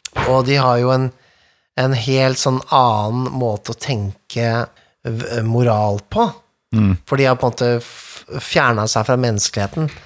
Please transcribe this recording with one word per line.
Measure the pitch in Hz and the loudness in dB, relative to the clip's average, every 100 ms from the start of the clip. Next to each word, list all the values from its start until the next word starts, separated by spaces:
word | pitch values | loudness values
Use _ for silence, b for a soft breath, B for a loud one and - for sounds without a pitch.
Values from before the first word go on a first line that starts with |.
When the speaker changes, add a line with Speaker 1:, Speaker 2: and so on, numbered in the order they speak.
| - - - | -12 -6 0
Speaker 1:
og | 131 127 | 2 2
de | 139 | 2
har | 127 120 | 2 2
jo | 127 | 2
en, | 131 131 b b b b b b - | 2 0 b b b b b b -2
en | 131 | 0
helt | 127 113 135 131 131 | 0 0 2 2 0
sånn | 139 131 - | 0 -2 2
annen | 139 123 107 107 123 127 | 2 4 2 0 -2 -4
måte | 127 117 104 - | -2 -4 -4 -8
å | 117 | -8
tenke | - 113 101 - - 117 117 117 - b b b | -4 -4 -4 -8 -8 -2 0 -2 -4 b b b
v-, | 123 113 - 117 | -8 -6 -4 -2
moral | 113 120 120 107 107 101 - | 0 2 2 2 2 -2 -2
på. | 214 226 - _ _ - | 0 0 -2 _ _ -2
Speaker 2:
Mm. | 110 101 92 - | 2 2 2 0
Speaker 1:
For | 135 | 2
de | 135 | 2
har | 123 | 2
på | 123 | 0
en | |
måte | - 120 120 | 0 0 -2
f-, | - - - - - 143 | -4 -16 -18 -18 -12 -10
fjernet | - 165 131 110 107 | -2 2 4 2 0
seg | 113 110 | 0 2
fra | 127 | 2
menneskeligheten. | 123 104 - 110 98 160 151 B | 2 0 -2 -4 -4 -4 -6 B